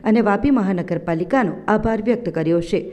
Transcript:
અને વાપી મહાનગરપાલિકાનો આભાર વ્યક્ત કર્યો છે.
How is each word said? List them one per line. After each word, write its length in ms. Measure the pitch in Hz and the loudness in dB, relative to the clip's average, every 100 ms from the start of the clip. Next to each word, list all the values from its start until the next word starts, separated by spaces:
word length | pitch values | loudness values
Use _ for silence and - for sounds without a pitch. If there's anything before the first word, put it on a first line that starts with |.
અને 180 | - 214 | 0 2
વાપી 300 | 208 202 277 | 4 2 2
મહાનગરપાલિકાનો 1000 | 262 196 185 170 170 165 165 180 269 202 156 - | 2 2 -2 -2 -4 -2 -4 0 0 0 -2 0
આભાર 320 | 214 220 220 | 0 0 0
વ્યક્ત 280 | 214 233 190 | 0 -2 -2
કર્યો 320 | 160 156 165 | -2 0 0
છે. 180 | 170 190 - | 0 -2 -4